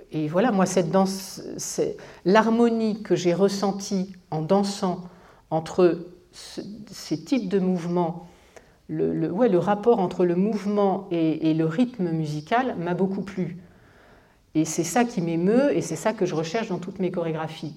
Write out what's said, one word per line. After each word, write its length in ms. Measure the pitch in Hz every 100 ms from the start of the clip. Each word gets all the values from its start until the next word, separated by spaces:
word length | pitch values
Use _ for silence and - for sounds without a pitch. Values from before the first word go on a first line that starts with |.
| -
et 160 | 156 151
voilà, 240 | 175 247
moi, 140 | 196 185
cette 240 | 190 160
danse, 520 | 190 190 190 - - - -
c'est 400 | - - 147 - - -
l'harmonie 760 | 175 214 220 226 233 226 220 208
que 140 | - 170
j'ai 180 | 175
ressentie 800 | 170 196 196 196 196 - 196 185 - -
en 120 | 156
dansant 580 | 156 196 196 - 185 175 - - - - _
entre 560 | 160 160 - 175 170 - - _
ce, 280 | - - - 202 214 -
ces 340 | - - 156
types 240 | - 262 190
de 100 | 196
mouvements, 680 | 185 180 170 175 165 - - - - - - _ -
le, 240 | 160 165
le, 160 | 160 160
ouais, 180 | 180 247
le 100 | 180
rapport 400 | 185 208 233 214
entre 260 | 180 185
le 120 | 180 175
mouvement 720 | 202 208 196 208 196 175 -
et, 400 | 170 160 151 160
et 40 |
le 100 | 160
rythme 460 | 160 247 240 - 175
musical 640 | 160 151 151 - 233 254 -
m'a 160 | 170
beaucoup 280 | 175 190 196
plu. 360 | - - 156 - - - - - - - _ _ _
Et 100 | 156
c'est 200 | 160 -
ça 200 | 160 247
qui 180 | 233 190
m'émeut 520 | 170 165 185 240 285
et 60 | 165
c'est 160 | - 160
ça 160 | 220
que 140 | 220 180
je 80 |
recherche 340 | 156 160 226 220
dans 100 | 170
toutes 200 | - -
mes 120 | 175
chorégraphies. 640 | 175 165 160 156 - 151